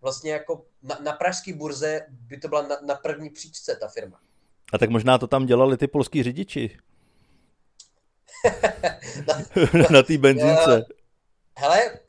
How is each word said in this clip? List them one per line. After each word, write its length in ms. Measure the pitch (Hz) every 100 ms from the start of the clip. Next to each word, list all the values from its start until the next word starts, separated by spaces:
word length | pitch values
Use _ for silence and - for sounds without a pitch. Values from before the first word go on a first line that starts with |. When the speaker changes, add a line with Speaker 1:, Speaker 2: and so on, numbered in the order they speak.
Speaker 1:
vlastně 300 | 131 135 156
jako 340 | 151 151 165 _ _
na, 140 | 131 143
na 80 | 147
pražský 420 | 143 180 180 -
burze 520 | 156 156 139 151 156 156
by 280 | 123 120 143
to 100 | 151
byla 140 | 147
na, 140 | 143 143 143
na 100 | 139
první 340 | 151 147 151
příčce 460 | - 156 - - -
ta 120 | -
firma. 320 | - 101 92 _ _ _ _ _
Speaker 2:
A 40 | 110
tak 120 | 110
možná 280 | 113 117 127
to 100 | 123
tam 180 | 135 131
dělali 320 | 120 135 131
ty 100 | 139
polský 360 | 147 127 156
řidiči. 540 | 123 131 190 - 117 - _ _ _ _ _ _ _ _ _ _ _ _ _ _ _ -
Speaker 1:
<laughs> 840 | 233 - - - 175 - - - 143
Na 80 | - - - 160 170 -
Speaker 2:
<laughs> 0 |
Na 120 | 143
té 140 | 131 156
benzínce. 680 | 135 135 151 160 160 117 113
Speaker 1:
Eh, 40 | - _ _ _ _ _ -
hele, 420 | 139 180 233 -